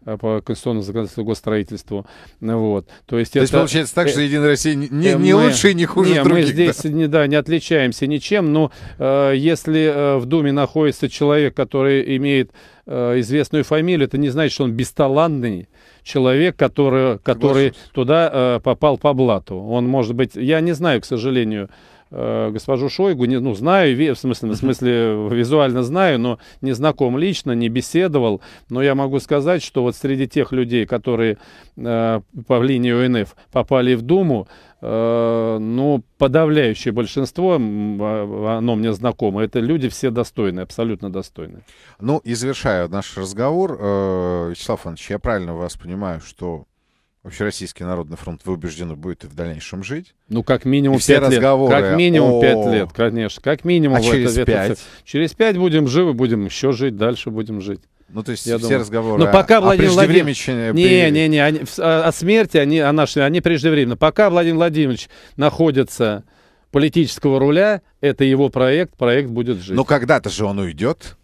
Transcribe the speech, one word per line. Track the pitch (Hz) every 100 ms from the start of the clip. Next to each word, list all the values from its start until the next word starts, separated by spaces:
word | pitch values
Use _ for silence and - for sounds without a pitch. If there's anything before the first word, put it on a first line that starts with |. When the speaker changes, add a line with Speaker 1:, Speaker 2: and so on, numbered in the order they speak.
Speaker 1:
э, | - 110
по | 110 107
конституционному | - 110 123 110
законодательству, | 98 110 104 - 107
госстроительству. | 107 - 107 98 101 - 101 - - - _
Ну | 113 113
вот. | 110 101 - - -
То | 120
есть | 113
Speaker 2:
То | 139
есть | 135
Speaker 1:
это, | 139
Speaker 2:
получается | 139 156 139
так, | - 175
Speaker 1:
э, |
Speaker 2:
что | 135
Единая | 143 147 147
Россия | 143 160
не, | 143 139
не, | 143 185
Speaker 1:
э, | 170
Speaker 2:
не | 147 202
Speaker 1:
мы, | 240
Speaker 2:
лучше | 254 208
и | 175
не | 165
хуже | 180 185
Speaker 1:
не, | 160
Speaker 2:
других, | 147 175 147
Speaker 1:
мы |
здесь | 147 175 -
Speaker 2:
да? | 160
Speaker 1:
не, | 151 156
да, | 156 143
не | 147
отличаемся | 143 165 - 160 127 - 139
ничем, | 147 - 208 160
но, | 151 151 - - -
э, | 135 139 139 135
если, | 156 160 160 156
э, | 156 143 143 139
в | 123
Думе | 165 143
находится | 139 135 156 151 - 139
человек, | - 147 147 143 -
который | 123 139 135 139 - 131
имеет, | 143 139 - - - _ -
э, | 131 120 123
известную | 110 147 - 156
фамилию, | 127 156 170 175 135
это | 139
не | 143
значит, | 135 151
что | -
он | 131
бесталанный | 113 127 - 139 139 170 143 120 92 90 _ _ _
человек, | - 143 127 135 175 -
который, | 131 - 139 131 131 104
который | - 120 139 135 135
Speaker 2:
Соглашусь. | - -
Speaker 1:
туда, | - 123 160 165
э, | 135 127 120
попал | 131 117 151 135
по | 147
блату. | 131 127 98 - 95
Он, | 107 123 123
может | 131 110 120
быть, | 123 -
я | 127 160
не | 170
знаю, | 151 170 120
к | -
сожалению, | 123 131 127 110 107 98 - _ _ _
э, | - 120 113 110
госпожу | 107 - 131 135
Шойгу, | - 196 143 120
не, | 127
ну, | 131
знаю, | 98 143 190 160 123
ви-, | 156
в | 123
смысле, | 131 117 113
в |
Speaker 2:
Мгм. | 104
Speaker 1:
смысле, | 131 123 123 120 113 107 104
визуально | 120 117 151 139 123
знаю, | 123 175 190 127
но | 120 113 - -
не | 131
знаком | 120 151 - 127 131
лично, | 185 175 143
не | 117 117
беседовал. | 123 - 165 185 143 117 98 - - _
Но | 123
я | 139 135
могу | 135 135
сказать, | - 143 143 175
что | - 135
вот | 123 -
среди | 135 135 131
тех | 147 131
людей, | 127 120 120 104
которые, | 120 127 113 113 104 - - - -
э, | 117 113 113 110 98 - 113
по | 123
линии | 127 131 123
О | 120 127
Н | 120
Ф | 98 - _
попали | 131 117 131 127
в | 120
Думу, | 117 185 175 113 92 - _ _
э, | 117 110 117 117 117 113 113 110
ну, | 110 120 143 139 - _
подавляющее | 135 147 160 151 120 107 123
большинство, | 110 110 143 143 - 185 165
м, | 110 104 104 101
а, | 107 107 104 101 107 113
оно | 120 110
мне | 113
знакомо, | 101 120 - 107 98
это | 110 127
люди | 117 165 127
все | - 131
достойные, | 117 117 - 98 90
абсолютно | 90 - 117 95 101
достойные. | 95 - - 80 90 _ _ - _
Speaker 2:
Ну, | 110 156
и | 117
завершая | 117 127 131 127 92 85
наш | 98 - -
разговор, | 95 98 131 175 190 -
э, | 104 98 98 92 90 87 85
Вячеслав | 87 - 107 87
Иванович, | 80 -
я | 101
правильно | 123 104 87
вас | 85 87 -
понимаю, | 85 95 95 80
что | - - 87 80 - _ _ _ _ _
Общероссийский | 90 - 104 - 90 - 87
народный | 90 78 82
фронт, | 92 80 92
вы |
убеждены, | 87 85 78 87 76
будет | 87 85 -
и |
в | 71
дальнейшем | 85 78 - 92
жить? | 95 151 180 _ _
Speaker 1:
Ну, | 113
как | 113 127
минимум | 127 139 139 131
Speaker 2:
И |
все | - 139
Speaker 1:
пять | 135
лет. | 123
Speaker 2:
разговоры | 131 135 135 139
Speaker 1:
Как | 98 170
минимум | 175 160 135 120
Speaker 2:
о |
Speaker 1:
пять | 131 123 104
лет, | 110 90
конечно. | - 117 113 107 -
Как | 135 151 170
минимум | 175 147 123
Speaker 2:
А |
Speaker 1:
в |
это, | 117
Speaker 2:
через | 127 123 117
Speaker 1:
в |
это | 117
Speaker 2:
пять? | 107 101 107
Speaker 1:
всё. | - -
Через | - 143 160
пять | - 220 185
будем | 180 156 139
живы, | 143 180
будем | 120 127 113 98
ещё | - 131
жить, | 120 135 104
дальше | 113 120 -
будем | 110 110 104
жить. | 98 98 _ _ _
Speaker 2:
Ну, | 104
то | 110
есть | 110 117
Speaker 1:
Я | 117
Speaker 2:
все | 117
Speaker 1:
думаю. | 135
Speaker 2:
разговоры | 107 113 113 107
Speaker 1:
Но | -
Speaker 2:
о, |
Speaker 1:
пока | 190 185 220
Speaker 2:
о |
Speaker 1:
Владимир | 190 190 -
Владимирович | 180 - 180 151 127 -
Speaker 2:
преждевременщине | 123 113 156
Speaker 1:
Не, | 185 180 160
Speaker 2:
при- |
Speaker 1:
не, | 151 160
не, | 151
они | 147 156
в-, | 131 -
о, | 165 160 165
о |
смерти, | - 170 220 202 160
они, | 139 160
о | 143
нашей, | 151 143 147 139
они | 170
преждевременно. | 170 165 160 151 120 117
Пока | 156 175 208
Владимир | 175 170 160
Владимирович | 170 151 139 117 - - - -
находится | 147 - 165 135 127 - 113 101 - _ _ _ _
политического | 139 151 170 139 - 143 135
руля, | 139 156 208 196 - _
это | 143 135
его | 135 131 139
проект, | 127 127 151 175 -
проект | 123 127 135
будет | 117 120 101
жить. | 95 110
Speaker 2:
Но |
когда-то | 135 147 120 127 104
же | 98 104
он | 101
уйдёт. | 92 76 113 - - -